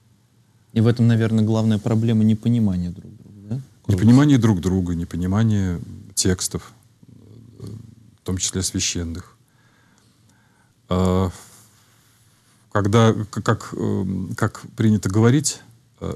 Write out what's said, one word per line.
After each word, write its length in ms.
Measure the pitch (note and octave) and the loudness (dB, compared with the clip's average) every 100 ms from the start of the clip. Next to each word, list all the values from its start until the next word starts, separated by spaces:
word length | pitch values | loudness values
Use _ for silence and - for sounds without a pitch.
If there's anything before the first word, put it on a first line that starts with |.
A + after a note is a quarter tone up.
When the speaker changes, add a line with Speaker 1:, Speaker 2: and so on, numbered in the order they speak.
| _ _ _ _ _ _ _ | _ _ _ _ _ _ _
Speaker 1:
И 80 | A2+ | 0
в 80 | A2 | 2
этом, 180 | A#2 A#2 | 4 4
наверное, 380 | A2+ A2 A2 | 4 2 2
главная 340 | G#2+ A2 A2 G#2 | 2 2 2 0
проблема 460 | A2+ A2 A#2 A2 | 0 0 2 2
непонимания 640 | G#2+ G#2+ A#2 A#2+ G#2+ F2+ F2 | 2 2 0 0 0 0 -4
друг 260 | E2 - G#2 | -10 -16 -20
друга, 220 | - G2+ G2+ | -20 -20 -12
да? 120 | C3+ C3+ _ - | -12 -12 _ -4
Speaker 2:
Непонимание 520 | F#2 G#2+ B2+ D3 C3+ | 2 4 6 6 4
друг 220 | A2 F#2 | 4 2
друга, 360 | F2+ F#2+ F2+ E2+ | 0 -2 -2 -4
непонимание 840 | E2+ E2+ F#2 G2+ A2+ G#2 F#2 E2+ - F#2 - - | -6 -6 -2 0 0 0 -2 -6 -10 -18 -12 -4
текстов, 560 | F#2+ F#2 - - - - _ _ - - - - - - | -2 -2 -4 -10 -12 -20 _ _ -20 -20 -20 -20 -20 -20
э, 60 | - G#2+ - - - _ | -18 -18 -20 -20 -20 _
в 60 | - | -8
том 120 | F#2 | -6
числе 220 | - F#2 | -4 -4
священных. 760 | F#2 F#2+ - F2+ E2 E2+ - _ _ _ _ _ _ _ _ _ _ _ _ _ _ _ - | -4 -4 -4 -4 -8 -10 -14 _ _ _ _ _ _ _ _ _ _ _ _ _ _ _ -4
А, 420 | F#2 F#2 F#2 F#2 - - - _ _ _ _ _ _ _ _ _ _ _ | 0 2 0 -2 -6 -18 -20 _ _ _ _ _ _ _ _ _ _ _
когда, 400 | G#2 G2+ A#2 A2+ | -2 2 4 4
к-, 280 | A2 G#2+ - | 2 -4 -6
как, 320 | A2+ A2 - | -4 -4 -6
эм, 600 | - G#2+ G#2 F#2+ F#2 F#2+ A#2 | -6 -4 -4 -4 -6 -8 -4
как 260 | - - - - | -6 -6 -12 -2
принято 320 | A2 G#2+ F#2+ | 2 2 0
говорить, 520 | G#2 A2+ C#3+ D3+ - - _ _ - | 2 4 2 0 -8 -14 _ _ -14
э, 120 | F2+ | -12